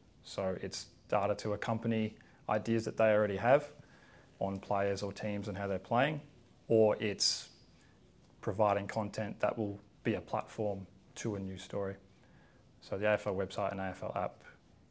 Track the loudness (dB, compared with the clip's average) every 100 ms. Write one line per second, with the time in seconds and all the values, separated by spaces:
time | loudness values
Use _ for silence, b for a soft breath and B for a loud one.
0 | -20 -20 -10 -4 -4 -4 -6 -8 -12 -18
1 | -2 0 2 0 -2 -4 -2 -2 0 0
2 | -2 -6 b b b -2 0 0 0 4
3 | 6 6 4 2 4 4 4 -12 b b
4 | b b b b -4 -4 -2 0 0 0
5 | -4 -6 -6 -6 -6 -4 -4 -4 0 2
6 | 2 0 -10 -20 -20 -10 2 6 6 4
7 | 0 0 0 0 -6 -18 -20 -20 b b
8 | -20 -20 -20 -10 -4 2 4 4 0 -2
9 | -4 -4 -6 -2 0 0 -2 -4 -12 -8
10 | -4 -4 -2 -4 -4 -4 -4 -4 -8 -18
11 | -20 -8 -6 -4 -6 -10 -8 -6 -6 -6
12 | -14 -20 b b b b b -20 -8 -2
13 | 2 2 2 -2 -2 -2 -2 -2 -6 -6
14 | -6 -4 -4 -6 -20 -20 -20 -20 -20